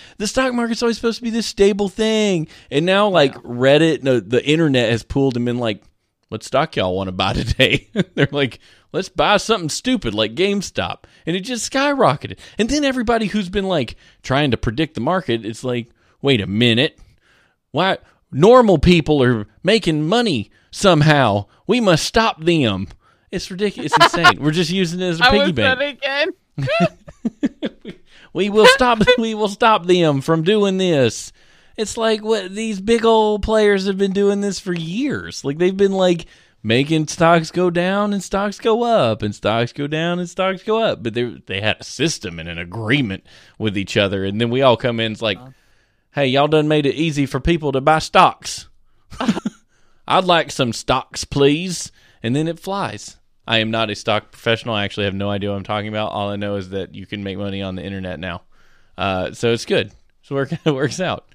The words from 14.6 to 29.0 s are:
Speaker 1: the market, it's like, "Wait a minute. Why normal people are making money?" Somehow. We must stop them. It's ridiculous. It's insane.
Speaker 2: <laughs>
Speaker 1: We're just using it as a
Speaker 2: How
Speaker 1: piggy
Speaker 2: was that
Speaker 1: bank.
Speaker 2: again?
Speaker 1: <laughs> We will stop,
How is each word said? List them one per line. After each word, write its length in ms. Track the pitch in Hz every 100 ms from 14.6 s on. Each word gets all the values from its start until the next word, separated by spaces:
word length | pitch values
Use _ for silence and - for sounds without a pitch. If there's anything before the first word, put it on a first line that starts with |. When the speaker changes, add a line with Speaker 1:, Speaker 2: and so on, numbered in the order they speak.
| - 113 160
Speaker 1:
the 60 | -
market, 420 | 120 185 - 117
it's 200 | 104 113
like, 260 | 127 123 113 _ _ _
"Wait 180 | 139 131
a 60 | 95
minute. 520 | 104 120 113 156 - - _ _ _ _ _ _
Why 260 | 135 190 175 _ _ _
normal 480 | 131 180 254 226 170
people 420 | 170 175 151 151
are 260 | 123 117 104 _
making 420 | 165 220 175 151 156
money?" 420 | 226 240 135 98 _ _
Somehow. 720 | - 202 160 151 147 123 101 101 _ -
We 140 | 240
must 240 | 214 165
stop 380 | - - 220 175
them. 460 | 160 165 120 98 98 - _ _ _
It's 200 | 190 -
ridiculous. 420 | 185 208 - 269 -
It's 180 | 339
insane. 240 | 339 349 -
Speaker 2:
<laughs> 40 |
Speaker 1:
We're 80 | 147
just 200 | 156 160
using 300 | 185 175 180
it 40 | 185
as 140 | 165
a 40 |
Speaker 2:
How 60 | 247
Speaker 1:
piggy 120 | 269 294
Speaker 2:
was 20 |
that 240 | 269 240 254
Speaker 1:
bank. 200 | 285 277
Speaker 2:
again? 300 | 277 277 320 - _ -
Speaker 1:
<laughs> 1400 | 139 640 679 - - - - - - - - - 226 - _ - -
We 180 | - 202
will 160 | 202 220
stop, 320 | 523 247 226